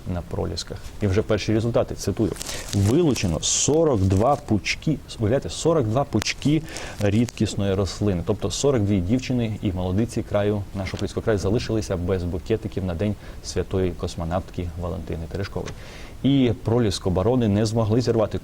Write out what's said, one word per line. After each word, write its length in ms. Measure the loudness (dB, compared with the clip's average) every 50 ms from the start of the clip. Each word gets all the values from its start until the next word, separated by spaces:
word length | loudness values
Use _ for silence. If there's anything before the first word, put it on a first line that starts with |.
| -4 -4 -4
на 80 | -4
пролісках». 560 | -4 -6 -4 -4 -4 -4 -4 -6 -6 -8 -10 -10 -10 -12 -6 -2
І 60 | 0
вже 160 | 2 2 2
перші 320 | 2 2 0 0 2 2 2
результати, 400 | 2 2 2 2 2 0 0 -4
цитую. 380 | -4 -4 -4 0 2 0 0 0 -4 -6 -8 -8 -8 -6 -2 2
«Вилучено 680 | 2 4 4 4 6 4 4 2 2 0 0 0 0
сорок 600 | 0 0 0 0 2 2 4 4 4 4 4 4
два 360 | 4 4 4 4 4 4 4
пучки», 600 | 2 2 0 0 0 0 -2 -4 -2 0 -2 -2 -2 -4 -12 -4 0
виявляєте, 320 | 2 2 2 2 0 -4
сорок 360 | -8 0 2 2 4 4 2
два 180 | 2 2 0 0
пучки 580 | 2 0 0 0 0 -4 0 0 2 2 2 0 -4 -10 -10 -10 -10 -4 0
рідкісної 720 | 0 2 4 2 2 0 0 -2 -2 -2 0 -2 0 0 2
рослини. 480 | 2 0 -2 -2 -2 0 0 0 0 0
Тобто 240 | -2 -2 -2 -2 -4
сорок 320 | -2 0 2 2 2 2
дві 180 | 2 2 2 2
дівчини 580 | 2 2 0 0 0 0 0 0 0 -2 -4 -2
і 100 | -2 -2
молодиці 500 | -2 0 -2 0 2 0 0 0 -2 -6
краю, 400 | -4 -2 0 0 2 2 0 -2 -4 -6 -6
нашого 240 | -6 -6 -6 -4 -4
Поліського 260 | -6 -4 -4 -2 0
краю, 140 | 0 0 2
залишилися 580 | 2 2 0 0 0 0 -2 -2 0 -2 -2
без 280 | -2 0 0 0 0 0
букетиків 600 | -2 -4 -4 -2 -2 -2 -2 -2 -4 -4 -2 -2
на 100 | -2 -2
День 200 | 0 0 -2 -2 -4 -8 -14 -14 -12 -12
святої 460 | -4 -4 -4 -2 0 0 0 0 0
космонавтки 800 | -2 -4 -6 -6 -4 -4 -4 -2 -2 -2 -4 -4 -6 -6 -6 -6 -6 -6
Валентини 440 | -6 -4 -4 -6 -6 -6 -6 -6 -6 -6
Терешкової. 400 | -6 -6 -6 -4 -6 -6 -6 -6 -8 -12 -14 -14 -14 -14 -14 -14 -10 -2
І 300 | 0 2 4 4 4 4 2 0 0
проліскобарони 840 | 2 2 4 4 2 0 0 0 0 2 2 4 4 4 4 4 4
не 180 | 4 4 2
змогли 340 | 2 2 0 2 4 2 2
зірвати 380 | 2 2 2 2 2 2 0 -6